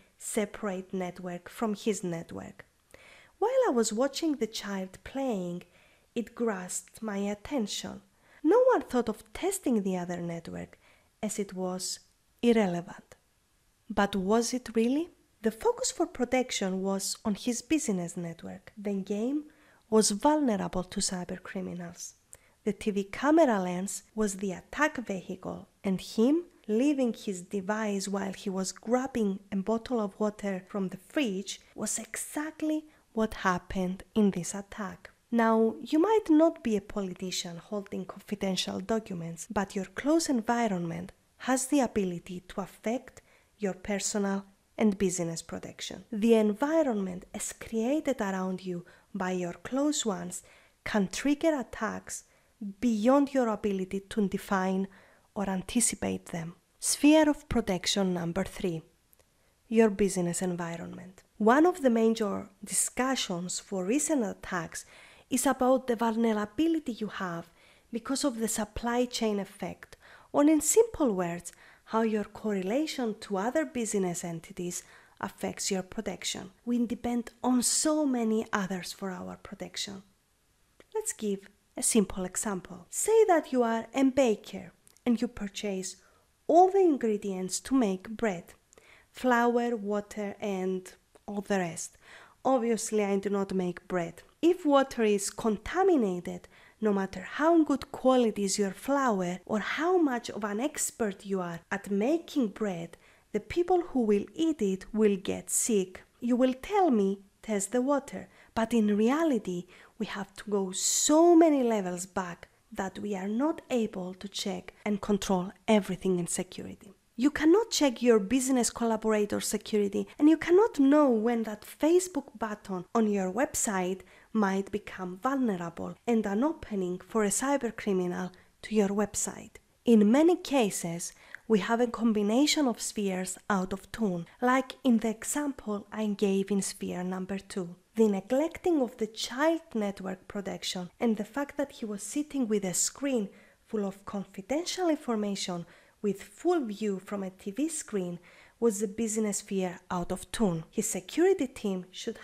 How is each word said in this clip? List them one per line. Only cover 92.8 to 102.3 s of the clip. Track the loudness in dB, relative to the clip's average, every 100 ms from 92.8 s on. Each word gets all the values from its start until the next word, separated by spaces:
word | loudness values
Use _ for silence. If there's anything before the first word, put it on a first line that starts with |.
| 0 0
I | 2 0
do | 0
not | -2 -2
make | -2 -2 -6 -6
bread. | -4 -4 -10 -20 _
If | 2 2 4
water | 4 4 2
is | 2 2 -2
contaminated, | -4 -2 -2 -2 0 4 4 2 -2 -6 -12 -14 -20 -20 _
no | 0
matter | 0 -2 -6
how | -10 0 4 6
good | 6 2 -2
quality | 0 4 4 4 2
is | 0 0
your | -2
flour | -2 -2 0 2 0 -2 -6 -4
or | -4
how | -2 -2 2 4
much | 4 0 -6
of | -6
an | -4 -2
expert | -4 -4 -6 -2 -4 -4 -6
you | -4
are | -4 -8 -8
at | -8 -2
making | 0 2 0 -2